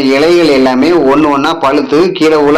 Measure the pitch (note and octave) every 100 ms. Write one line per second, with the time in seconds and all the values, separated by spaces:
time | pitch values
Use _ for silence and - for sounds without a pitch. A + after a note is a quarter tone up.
0 | C3+ C3+ D#3+ F3 D#3+ C3+ C3 B2+ D3+ F3
1 | C3+ C#3 D3+ C#3 D3 E3 C3+ C#3+ C3+ D3
2 | F#3 F3+ D#3 D#3 D3